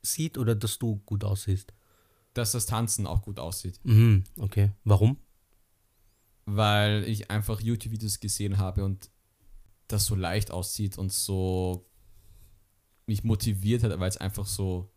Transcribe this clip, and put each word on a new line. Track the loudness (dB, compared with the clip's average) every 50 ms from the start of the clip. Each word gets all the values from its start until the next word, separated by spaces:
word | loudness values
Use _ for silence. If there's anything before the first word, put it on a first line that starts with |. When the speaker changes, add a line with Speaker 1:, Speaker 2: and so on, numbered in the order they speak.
Speaker 1:
sieht | -4 -4 -4 -2 -4 -4 -2 -2
oder | 0 0 0
dass | 0 0 -4 -4 -2
du | -2 -2 -2 -4 -4
gut | -4 -4 -4 -2
aussiehst? | -2 -4 -2 0 -2 -2 -2 -2 -10 -20 _ _ _ _ _ _ _ _ _ _ _
Speaker 2:
Dass | _ -4 -2 -2
das | -2 -2 -2
Tanzen | -2 -2 -2 0 -2 -2 -2 -2
auch | -2 -2 -2
gut | -2 -4 -12 -10
aussieht. | -8 -8 -10 -8 -8 -10 -12 -8 2
Speaker 1:
Mhm, | 6 8 8 10 10 8 6 4 0 -8 -6
okay. | -6 -2 2 2 2 2 2 0 _
Warum? | 4 4 6 6 4 2 0 -8 _ _ _ _ _ _ _ _ _ _ _ _ _ _ _ _ _ _ _ _ _ _ _ _
Speaker 2:
Weil | -2 0 2 4 4 4 4 4 4 2 0 0 -2
ich | -4 -6 -4 -4
einfach | -4 -4 -2 -2 -4 -4
YouTube-Videos | -2 -4 -4 -4 -4 -6 -6 -6 -4 -6 -6 -6
gesehen | -4 -6 -4 -4 -2 -2 0 0
habe | 0 0 -2 -2 -2
und | -2 -2 -4 -8 -20 _ _ _ _ _ _ _ -20 -20 -20 -20 -20 _ _ _ _
das | 0 0 0
so | 0 0
leicht | -2 -2 -2 0 -2 -2 -2
aussieht | -4 -8 -6 -6 -4 -4 -4 -4 -2 -4
und | -6 -4
so | -2 -4 -4 -2 -2 0 0 0 0 0 0 -2 -4 -6 -10 _ _ _ _ -20 -20 -20 -20 -20 -20 -20 -20 -20 -20 _ _ _ _ _ _ _ _ _ _
mich | -4 -4 -2 0
motiviert | 0 0 0 0 -2 -2 0 0 0 2 2
hat, | 2 0 0 -2
weil | -2 -4
es | -4
einfach | -4 -6 -6 -6 -6 -8
so | -6 -6 -4 -4 -4 -4 -6 -8 -10 _